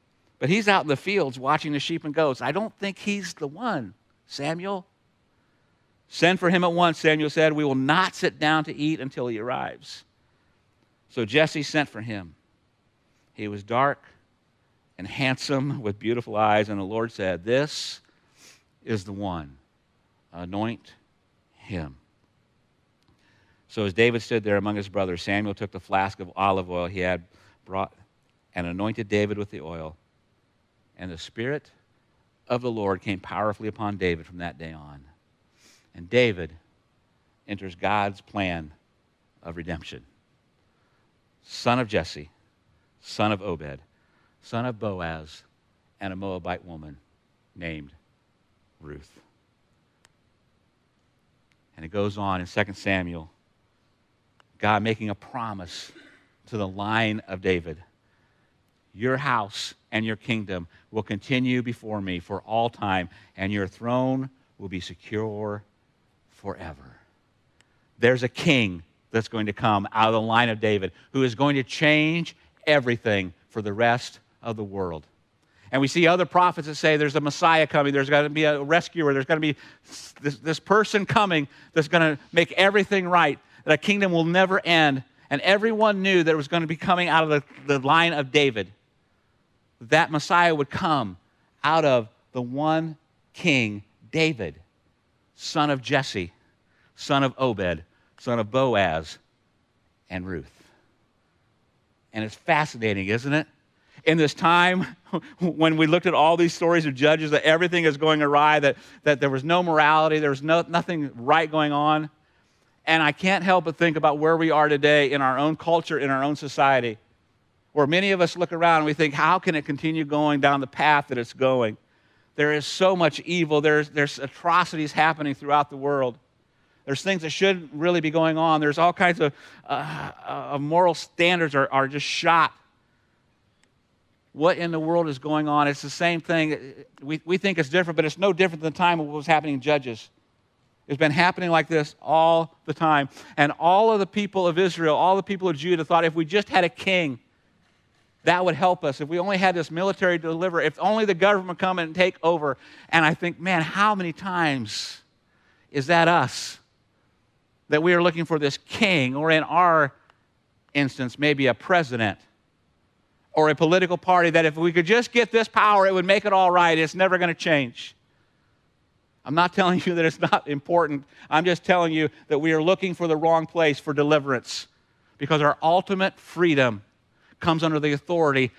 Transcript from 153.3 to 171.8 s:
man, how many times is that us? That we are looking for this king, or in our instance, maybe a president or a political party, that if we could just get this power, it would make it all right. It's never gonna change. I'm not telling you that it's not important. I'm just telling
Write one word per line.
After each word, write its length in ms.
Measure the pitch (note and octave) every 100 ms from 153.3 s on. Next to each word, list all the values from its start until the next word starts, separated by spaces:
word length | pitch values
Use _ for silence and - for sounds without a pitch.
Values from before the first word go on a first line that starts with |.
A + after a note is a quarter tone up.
| D#3
man, 220 | F3 F3+
how 340 | D#3 F#3 G#3 G#3
many 160 | F3+
times 920 | D#3 F#3+ F3+ D#3+ C3+ A2 - - - _ _ _ _ _ _ _
is 160 | C#3+ C3+
that 220 | E3+ E3
us? 480 | E3+ B2+ - - - _ _ _ _ _ _ _ _ _ _ -
That 120 | D3
we 120 | E3+
are 80 | F3
looking 220 | F3 E3 E3
for 140 | D#3+
this 180 | D3 -
king, 580 | - - G#3 F3 B2+ C3+
or 160 | D#3
in 120 | D#3+
our 500 | D3 D#3+ F3+ D#3+ C#3+ - _ _ _ _ _ _ _
instance, 440 | C#3+ C#3 - B2+ -
maybe 300 | D3 C#3+ C3+
a 60 |
president 640 | A#2 - F3+ D3+ B2 A2 F2+ _ _ _ _ _ _ _ _ _ _ _
or 180 | - D#3
a 60 | D3
political 420 | D#3+ F3+ F3+ F3
party, 320 | - F3+ E3+
that 160 | E3 D#3+
if 100 | D3+
we 160 | E3+
could 140 | E3 E3
just 260 | A3+ A#3
get 200 | A#3+ A#3
this 160 | A3+ A3
power, 400 | - G#3+ G#3 F#3+
it 60 |
would 120 | F#3 F3+
make 200 | G3+ G#3
it 80 |
all 180 | F#3+ F#3
right. 260 | F3 E3+ D#3+
It's 180 | D#3+ F3
never 220 | F#3+ F3+
gonna 160 | F3
change. 640 | D#3+ - D3+ B2+ - - - _ _ _ _ _ _ _ _ _ _ _ _ -
I'm 100 | D3
not 180 | F3
telling 280 | - F#3 F3+ F#3
you 100 | E3+
that 100 | D#3+
it's 140 | D#3
not 280 | E3+ G#3 -
important. 580 | C#3+ - E3+ D#3 C#3+ C3+ _ -
I'm 160 | D3 F3
just 180 | E3+
telling 300 | - F3+